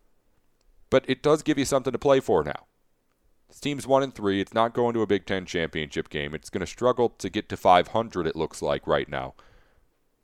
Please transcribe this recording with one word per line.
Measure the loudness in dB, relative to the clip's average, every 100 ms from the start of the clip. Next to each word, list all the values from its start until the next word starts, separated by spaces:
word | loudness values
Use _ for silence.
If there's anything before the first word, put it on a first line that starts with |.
| _ _ _ _ _ _ _ _ _
But | 0 0
it | 0
does | 2 0
give | 2 -2
you |
something | 0 0 -2
to | -2
play | 2 2
for | 4 2
now. | 2 -6 -12 _ _ _ _ _ _ _ _
This | -10
team's | -6 -6 2
one | 2
and | 2
three. | -2 0 0
It's | 0
not | 0 0
going | 0 0
to | 0
a | 0
Big | 0
Ten | 0 -6 -4
championship | -4 -4 -4 -6 -6 -6
game. | -6 -6
It's | -8 -8
gonna | -6 -6
struggle | 0 0 2 0
to | -2 -6
get | -6 -6
to | 0
five | 4 6 4
hundred, | -2 -4 -4 -4
it | -2
looks | -6 -4
like, | -4 -4 0
right | -2 -2
now. | -8 -10 -14 _ _ _ _ _ _ _ _